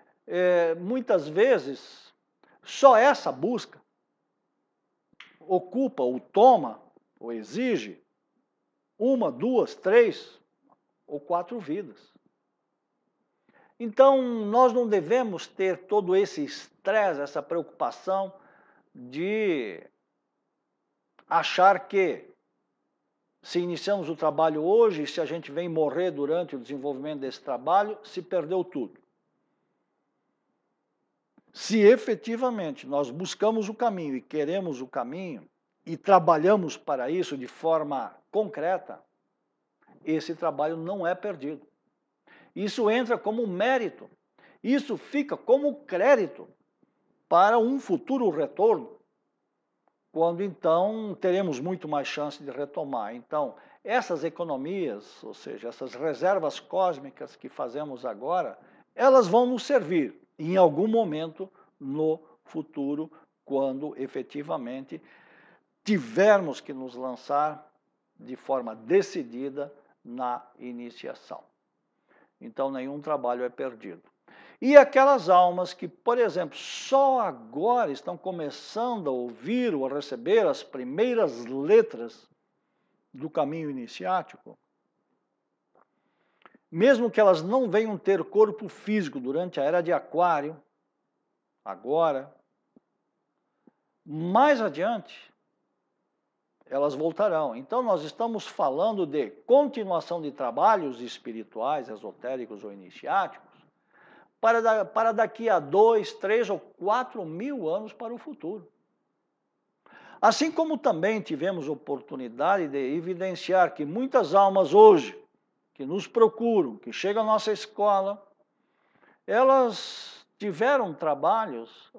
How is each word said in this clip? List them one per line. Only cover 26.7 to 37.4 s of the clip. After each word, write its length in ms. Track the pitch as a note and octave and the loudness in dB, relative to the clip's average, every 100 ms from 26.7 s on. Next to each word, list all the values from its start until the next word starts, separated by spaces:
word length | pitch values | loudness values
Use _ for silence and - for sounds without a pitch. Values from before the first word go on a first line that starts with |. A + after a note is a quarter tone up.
| C#3+ C#3 C3 D3 D3+ | -10 -8 -8 -8 -8
desse 200 | C3 - | -10 -10
trabalho, 580 | - B2 C3+ F#3 G#3 G#3 | -8 -6 0 0 0 -6
se 160 | - - | -12 -14
perdeu 420 | E3 F#3 D3+ F#3 | -6 -6 -4 -4
tudo. 380 | F3 C#3+ A2 - _ _ _ _ _ _ _ _ _ _ _ _ _ _ _ _ _ _ _ _ _ _ _ _ _ | -4 -6 -8 -12 _ _ _ _ _ _ _ _ _ _ _ _ _ _ _ _ _ _ _ _ _ _ _ _ _
Se 300 | - - A3 | -14 -2 6
efetivamente 1080 | G3+ C4 - G3 - A3+ B3+ A3 E3 C3+ B2+ | 8 8 4 -6 -6 -4 -4 -4 -8 -10 -6
nós 240 | C#3+ C#3 | -4 -4
buscamos 580 | C#3+ F#3 - G#3 A3+ G3+ | -6 -8 -2 0 0 -4
o 40 | |
caminho 400 | A3 A#3+ F#3+ D#3 | -2 -4 -4 -6
e 60 | C3 | -8
queremos 600 | - D3+ D3 F#3+ F3+ C3 | -6 -4 -2 -4 -6 -8
o 40 | B2+ | -8
caminho, 640 | C#3 A#2+ D#3+ F#3 B2 - _ _ _ - | -8 -8 -8 -12 -14 -18 _ _ _ -12
e 100 | E3 | -6
trabalhamos 800 | - F#3 E3 D#3+ F3 G#3 E3 - | 6 6 8 4 6 4 2 -8
para 340 | - C3+ B2+ | -6 -4 -2
isso 260 | F3 F3 | -4 -4
de 120 | C#3 | -6